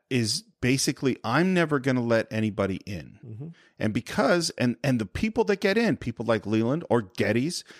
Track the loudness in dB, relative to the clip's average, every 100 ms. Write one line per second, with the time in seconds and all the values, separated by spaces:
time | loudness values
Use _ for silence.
0 | -4 -2 0 -4 -8 _ 0 2 0 -2
1 | -2 -2 0 2 2 2 2 0 0 0
2 | 2 2 2 0 0 0 -2 -2 -8 -12
3 | -12 -18 -16 -14 -14 -16 _ -4 -2 -2
4 | -4 0 2 2 0 -2 -2 0 0 0
5 | -2 -4 -2 0 0 2 2 2 2 0
6 | -4 -4 0 0 2 2 2 0 0 0
7 | 0 -2 0 0 0 -4 -12